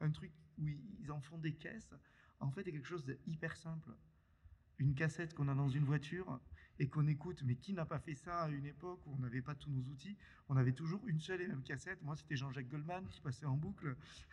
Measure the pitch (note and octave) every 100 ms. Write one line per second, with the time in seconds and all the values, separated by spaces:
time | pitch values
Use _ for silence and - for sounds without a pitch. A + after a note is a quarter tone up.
0 | D#3 D3+ - - - - D3+ D3 - -
1 | D3 D3+ C3+ E3 D#3 D#3 - A3+ - F#2
2 | - - - - C#3 D#3+ F#3 D3+ B2+ F3
3 | C3+ C3 E3 D#3+ E3 - E3 D#3+ - -
4 | - _ _ _ - - _ - C3+ C#3
5 | D#3+ E3 E3 - C#3+ C3+ C#3+ C#3 C#3 D3
6 | - F3 F#3 C3+ - - - - C#3+ D#3
7 | D3 D3+ F3 E3+ B2+ B2+ - F#3 D#3+ D3
8 | E3+ D3+ E3+ E3+ D#3 C#3+ C#3+ C#3+ F3+ F3+
9 | D3 C3+ B2+ B2+ B2 D3 D3 C3 B2+ C#3
10 | G3 G#3 - - - C3 B2+ C3 D#3+ G3+
11 | - D#3 F#3 F#3 F3+ C3+ C3 C3+ F3+ F#3
12 | D3 D#3 - C3+ C3+ C3+ B2+ D3+ D#3 F#3
13 | F#3+ - C#3+ - D3 C#3 F#3 - C#3+ B2+
14 | - - -